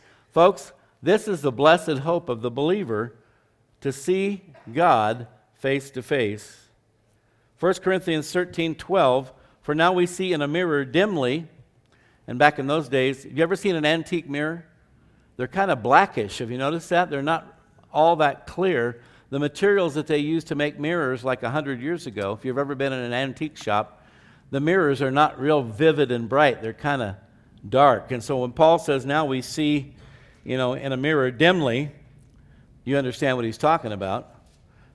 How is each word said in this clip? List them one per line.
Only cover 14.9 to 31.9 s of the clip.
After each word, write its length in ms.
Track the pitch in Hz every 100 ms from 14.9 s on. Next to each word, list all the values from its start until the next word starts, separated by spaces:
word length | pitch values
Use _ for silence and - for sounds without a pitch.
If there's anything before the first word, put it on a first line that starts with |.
| _ _ _ _ -
They're 100 | 127
kind 200 | 190 196
of 140 | 131
blackish. 540 | 113 147 196 - 104 -
Have 120 | 117
you 80 | 123
noticed 300 | 135 165 -
that? 220 | 175 180
They're 120 | 143
not 380 | 143 165 - - _ _ _
all 240 | 139 165 165
that 320 | 147 135 -
clear. 540 | - 190 143 120 117 - _ -
The 100 | 139
materials 540 | 147 - 196 202 170 143
that 120 | 147
they 120 | 151
used 280 | 147 165 160
to 80 | 147
make 240 | 147 147
mirrors, 460 | 147 175 135 127 127
like, 180 | 127
a 60 | 117
hundred 320 | 147 139 127
years 260 | 139 170 139
ago, 240 | 104 98
if 140 | 107 131
you've 120 | 127
ever 180 | 143 135
been 180 | 139
in 60 | 131
an 100 | 120
antique 460 | 120 135 - 156 -
shop, 440 | - 104 110 - _ _ _ - -
the 100 | 135
mirrors 400 | 151 190 151 135
are 100 | 139
not 260 | 139 151 -
real 260 | 139 151
vivid 500 | 117 104 160 151 135
and 160 | 123 113
bright. 320 | 135 147 117
They're 100 | 110
kinda 460 | 110 151 139 107 95 _ _ _ - 104
dark. 420 | 131 143 110 -
And 140 | 123
so 140 | 110 135
when 160 | 123
Paul 260 | 120 160 165
says, 260 | 165 135 127
"Now 200 | 147 151
we 160 | 131
see, 540 | 120 - 151 147 135 - - - - _ -
you 100 | 127
know, 200 | 127 135
in 180 | 139
a 40 | 127
mirror 320 | 143 151 127
dimly," 640 | 120 165 185 135 120 147